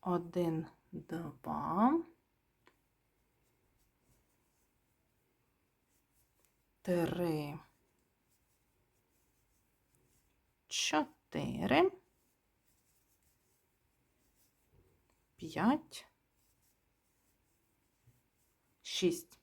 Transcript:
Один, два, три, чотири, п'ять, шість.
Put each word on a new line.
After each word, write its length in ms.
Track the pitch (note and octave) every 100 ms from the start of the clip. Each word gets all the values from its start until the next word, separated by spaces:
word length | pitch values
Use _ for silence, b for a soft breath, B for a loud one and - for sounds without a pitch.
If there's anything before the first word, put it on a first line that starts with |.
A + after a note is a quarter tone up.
Один, 640 | - F3 E3+ F3+ E3+ D#3+ D#3 - _
два, 1080 | E3+ - E3 E3 - - D3+ D3 E3+ A#3 E4 E4+ _ _ _ _ _ - _ _ _ _ _ _ _ _ _ _ _ _ _ _ _ _ _ _ _ _ _ _ _ _ _ _ _ _ _ _ _ _ _ _ _ _ _ _ _ _ _
три, 800 | - F3 E3 - F3 D#3 D3 D#3 - _ _ _ _ _ _ _ _ _ _ _ _ _ _ _ _ _ _ _ _ _ _ _ _ _ _ _ _ _ _
чотири, 1200 | - - D#4 D4 - _ D#3+ C#3+ - F3 C#4 F#4 - _ _ _ _ _ _ _ _ _ _ _ _ _ _ _ _ _ _ _ _ _ _ _ _ _ _ _ - _ _ _ _ _ _
п'ять, 720 | E3 D#3 G3 D4+ - - - _ _ _ _ _ _ _ _ _ _ _ _ _ _ _ _ _ _ _ - _ _ _ _ _ _ _
шість. 580 | - - F#3 - - -